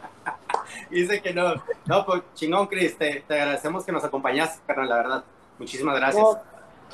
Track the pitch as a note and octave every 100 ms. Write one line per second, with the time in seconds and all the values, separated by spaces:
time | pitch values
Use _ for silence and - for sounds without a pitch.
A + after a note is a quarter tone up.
0 | - - - - - - - - - F3
1 | F3+ G3+ F#3+ F3 F3+ D#3 - - - F#3
2 | F#3+ F3+ - - D#3 F#3 G3 F#3 E3+ -
3 | D3+ C#3+ - D3+ C#3+ C#3 D3+ F#3 - D3+
4 | D3 C#3 C3 C3+ D#3+ - - C#3 B2+ A#2
5 | A#2+ C3 - - - - A#2+ C3 D3+ C3+
6 | C3+ G3+ A3 G#3+ - - - - -